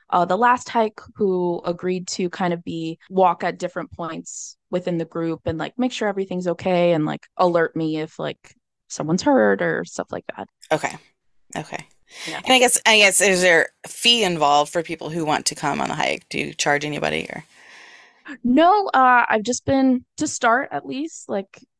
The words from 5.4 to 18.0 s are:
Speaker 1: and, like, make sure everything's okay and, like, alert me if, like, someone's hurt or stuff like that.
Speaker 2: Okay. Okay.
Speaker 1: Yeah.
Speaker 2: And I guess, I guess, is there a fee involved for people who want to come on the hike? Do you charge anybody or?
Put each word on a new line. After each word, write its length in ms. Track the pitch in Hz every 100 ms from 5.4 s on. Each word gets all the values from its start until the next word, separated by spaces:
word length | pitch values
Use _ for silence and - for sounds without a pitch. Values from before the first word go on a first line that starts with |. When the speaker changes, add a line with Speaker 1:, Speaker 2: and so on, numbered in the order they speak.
Speaker 1:
and, 140 | 175 160
like, 200 | 151 -
make 140 | 254
sure 160 | - 214
everything's 380 | 196 190 180 180
okay 440 | 170 190 175 175
and, 120 | 165
like, 220 | 151 147 _ -
alert 400 | 180 170 165 160
me 220 | 160 156
if, 200 | 156 -
like, 360 | 151 - _ _ _ _ -
someone's 340 | - 151 175
hurt 380 | 294 262 208 196
or 240 | 170 -
stuff 220 | 180 - -
like 140 | - -
that. 140 | - - _ -
Speaker 2:
Okay. 240 | 151 135 - _ _ _ _ _
Okay. 320 | - - - - _ _ - -
Speaker 1:
Yeah. 140 | 160
Speaker 2:
And 100 | -
I 40 | 254
guess, 220 | 254 - 226
I 100 | 214
guess, 240 | 202 -
is 220 | 196 180
there 260 | 180 165 - _
a 40 | -
fee 360 | - 240 240
involved 480 | 190 165 147 147 147
for 100 | 175
people 280 | 160 160 147
who 160 | 170 151
want 180 | - -
to 80 |
come 280 | 156 147 104
on 60 | 69
the 40 |
hike? 320 | 151 65 73 -
Do 80 | -
you 160 | 147
charge 320 | 156 151 143 151
anybody 420 | 147 156 78 -
or? 160 | - - _ - - - -